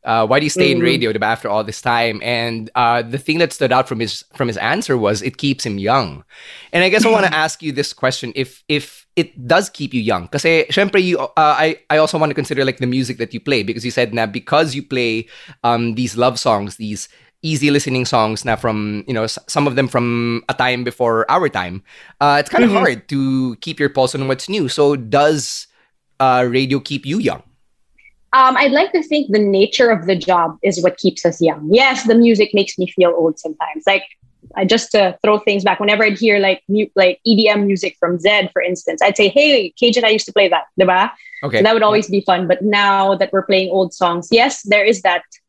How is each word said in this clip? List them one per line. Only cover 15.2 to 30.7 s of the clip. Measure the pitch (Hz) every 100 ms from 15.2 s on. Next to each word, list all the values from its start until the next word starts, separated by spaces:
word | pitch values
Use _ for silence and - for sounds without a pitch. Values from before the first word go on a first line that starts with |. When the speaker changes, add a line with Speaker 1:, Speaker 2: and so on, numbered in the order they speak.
| 113 - - -
Speaker 1:
um, | 123 117 117 113
these | 123 110
love | 123 117
songs, | 131 107 101 -
these | 110 104 - _ _ _
easy | 156 151 147
listening | 143 - 131 123
songs | 123 110 107
na | 123 110
from, | 123 107 104 104 98
you |
know, | 117
s-, | 110 - -
some | - 143
of | 127
them | 127
from | 127 120 120 120 117 -
a |
time | - 127 123
before | 123 - 120 113 -
our | 165 165
time, | 95 90 95 _ - - _
uh, | 143 143
it's | 147
kinda | 240 240
Speaker 2:
Mm-hmm. | 196
Speaker 1:
hard | 180 120 -
to | 139 135 131 131 113
keep | - -
your | 143
pulse | 139 127 147
on | 135
what's | 131 -
new. | 208 139
So | - 143 143
does, | 110 143 147 151 - - - _ _ _ _ _
uh, | 131 127 123
radio | 123 135 139
keep | - 139 135
you | 185
young? | 151 - _ _ _ _ _ _ _ _ _
Speaker 2:
Um, | 254 262 269
I'd | 285
like | 277 381
to | 359
think | 311 302 277
the | 208
nature | 202 196 202 - 240
of | 214 170
the | 185
job | 170 175 160 160
is | 196